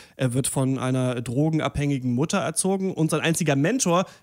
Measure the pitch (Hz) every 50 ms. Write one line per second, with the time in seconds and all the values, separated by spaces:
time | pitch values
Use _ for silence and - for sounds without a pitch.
0 | - - _ - 131 127 117 131 - - - 143 135 131 135 127 117 131 127 131
1 | 127 127 127 120 120 123 120 131 151 160 160 156 - 147 - 151 147 143 143 135
2 | 127 127 120 120 156 160 - 196 - 135 170 - - 185 196 190 190 190 - -
3 | 160 156 175 151 120 156 165 - 170 151 143 135 143 170 240 269 196 180 170 175
4 | 190 - - -